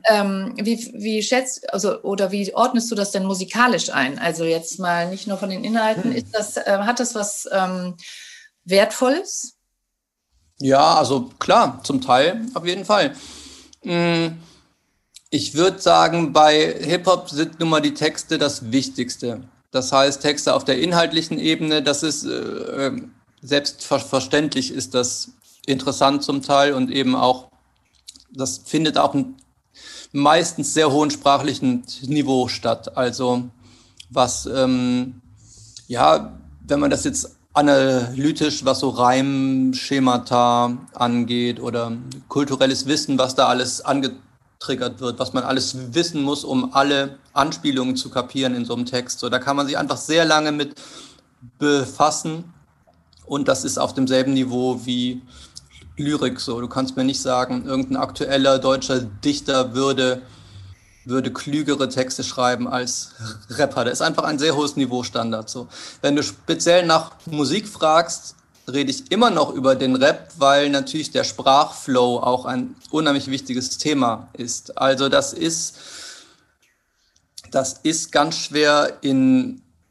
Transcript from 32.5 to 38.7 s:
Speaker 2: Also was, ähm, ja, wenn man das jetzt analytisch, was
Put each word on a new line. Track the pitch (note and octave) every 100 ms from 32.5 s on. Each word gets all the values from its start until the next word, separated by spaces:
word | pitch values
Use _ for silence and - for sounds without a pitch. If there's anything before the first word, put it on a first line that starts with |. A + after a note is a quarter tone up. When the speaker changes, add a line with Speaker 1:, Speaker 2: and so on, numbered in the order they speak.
| - A#2+ A2+ - -
Speaker 2:
Also | B2+ A2+ B2+ B2 B2 - - - _ - -
was, | - - - -
ähm, | B2+ C3 B2+ B2 B2 C3 - - - - - - - -
ja, | A#2+ D3 D#3 - - - -
wenn | - C#3+
man | D3
das | C#3
jetzt | D#3 - - - _
analytisch, | - D3 C#3 C3+ B2+ A#2+ B2 C#3+ D3+ D3+ -
was | B2+